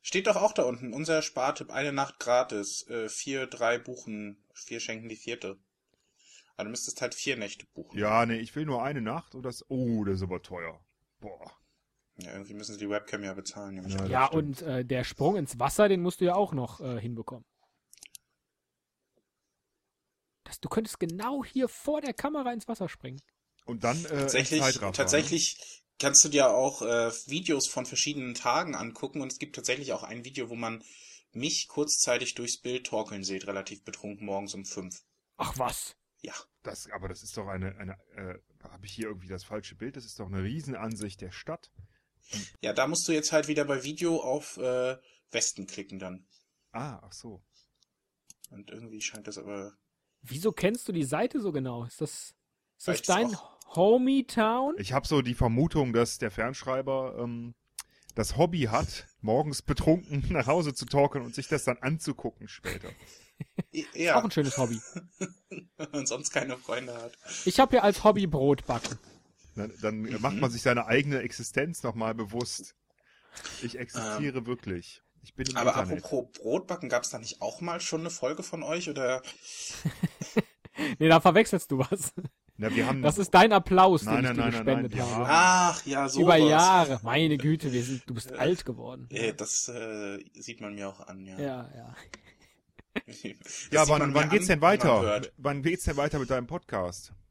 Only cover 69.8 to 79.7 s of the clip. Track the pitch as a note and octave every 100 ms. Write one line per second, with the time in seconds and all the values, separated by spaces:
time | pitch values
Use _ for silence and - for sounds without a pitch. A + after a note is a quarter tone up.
69.8 | G#2+ G#2+ A2 G#2+ A#2+ G3 C3 A#2 C3 A#2+
70.8 | A2+ B2 C#3+ C3+ A#2+ - A#2 - D3+ E3
71.8 | B2 A2+ A2+ A2+ G#2+ A#2 B2 - - _
72.8 | _ _ _ _ _ - - - A#2+ B2
73.8 | A#2+ A#2+ A2+ G#2+ D3 B2+ A#2 B2 - F2
74.8 | - - _ _ - - - B2+ A#2+ -
75.8 | F#2 - - C3+ A#2+ - A2 D3+ - F3
76.8 | B2+ A#2+ - B2 A#2 - - - F3 E3+
77.8 | - D#3+ E3 E3 B2+ D#3 F3+ E3 C#3 E3+
78.8 | E3+ C#3 B2+ B2+ - - - - -